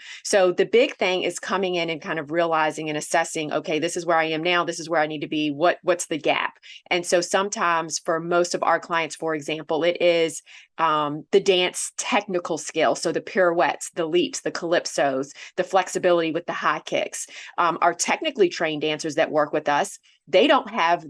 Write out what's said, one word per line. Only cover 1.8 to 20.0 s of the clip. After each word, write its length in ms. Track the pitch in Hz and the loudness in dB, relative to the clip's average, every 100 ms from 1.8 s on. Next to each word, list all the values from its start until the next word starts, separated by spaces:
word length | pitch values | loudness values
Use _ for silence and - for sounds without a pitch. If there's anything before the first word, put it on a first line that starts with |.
| 165 | -2
and 100 | 160 | -4
kind 160 | 190 160 | -6 -6
of 140 | 143 | -4
realizing 580 | 165 170 160 156 147 156 | -2 0 2 0 0 -4
and 80 | 151 | -6
assessing, 560 | - 170 165 - 151 | -2 0 0 -4 -4
"Okay, 240 | 156 156 156 | -4 -2 -2
this 180 | 165 175 | -2 -2
is 120 | 165 | 0
where 100 | 165 | 2
I 120 | 160 | 2
am 120 | 160 | 0
now. 220 | 170 175 | 0 0
This 160 | 170 170 | 0 -4
is 100 | 160 | -2
where 120 | 160 | 0
I 40 | 151 | 0
need 160 | 156 | -2
to 60 | 156 | -6
be. 240 | 156 151 | -2 -2
What, 260 | 143 170 - | 2 2 2
what's 240 | 180 175 - | 0 -2 -2
the 100 | 160 | -4
gap?" 400 | 151 - - - - - - | 0 0 -2 -8 -18 -20 -4
And 160 | 175 175 | -4 2
so 160 | 180 | 0
sometimes 800 | 175 190 202 226 175 165 160 143 | 2 0 0 0 0 0 -2 -6
for 200 | - 165 | -2 -2
most 360 | 170 175 170 185 | 0 0 0 0
of 80 | |
our 160 | - 165 | 0 0
clients, 360 | 165 170 156 - | 0 -4 -4 -4
for 200 | 160 156 | -4 -4
example, 480 | 147 156 - 156 | -4 -8 -4 0
it 180 | 165 175 | 0 2
is, 400 | 175 170 165 160 - - - - | 2 4 2 -2 -14 -20 -18 -2
um, 480 | 165 151 147 151 - | 0 2 0 -4 0
the 80 | 202 | 2
dance 520 | 190 185 180 - - - | 4 4 2 -2 -8 -8
technical 600 | - 208 - 180 - 156 | -2 -2 0 -4 -4 -6
skill. 380 | - 156 135 131 | -4 0 2 2
So 160 | - | -2
the 100 | - | -4
pirouettes, 720 | - - 175 170 156 - - | -2 2 2 4 2 0 -8
the 140 | - 165 | -6 0
leaps, 360 | 170 160 - | 0 0 -4
the 100 | - | -6
calypsos, 800 | - 170 170 - - 143 135 139 - - - | -6 0 0 0 -2 0 0 -6 -10 -10 -6
the 80 | 180 | 0
flexibility 680 | 190 185 180 180 170 165 | 0 0 0 2 2 2
with 140 | 160 170 | -4 -6
the 60 | |
high 260 | 165 165 156 | -4 -2 -2
kicks. 480 | - - - - - - - - | -2 -4 -4 -8 -12 -14 -10 0
Um, 200 | 175 165 | 0 2
our 120 | 170 | 2
technically 560 | 165 - 247 320 277 180 | 2 0 0 -2 2 2
trained 320 | - 165 151 | 2 -4 -2
dancers 340 | 151 151 160 151 | -2 -2 -4 0
that 160 | 160 | 0
work 220 | 147 147 | 2 0
with 140 | 160 147 | 0 0
us, 320 | 143 196 - | 0 0 -6